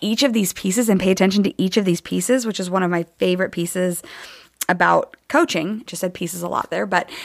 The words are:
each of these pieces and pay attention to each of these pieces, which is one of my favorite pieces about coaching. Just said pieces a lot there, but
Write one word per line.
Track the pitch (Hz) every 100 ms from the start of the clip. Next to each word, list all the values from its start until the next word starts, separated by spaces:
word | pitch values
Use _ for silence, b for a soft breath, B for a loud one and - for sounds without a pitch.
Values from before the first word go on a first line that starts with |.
each | 208 226
of | 277
these | 226 190
pieces | - 190 190 226
and | 190
pay | 185
attention | 190 190 196
to | 196 -
each | 185 202
of | 196
these | 170
pieces, | - 180 180 262 233
which | 202
is | 185
one | 190
of | 180
my | 175 170 -
favorite | 185 180 185
pieces | - 170 185 180 175 - B B B B - -
about | 180 175 170 - - -
coaching. | 285 339 180 160 214 -
Just | 175
said | 185
pieces | 180 170 175
a | 175
lot | - -
there, | 170 208
but | 185 - B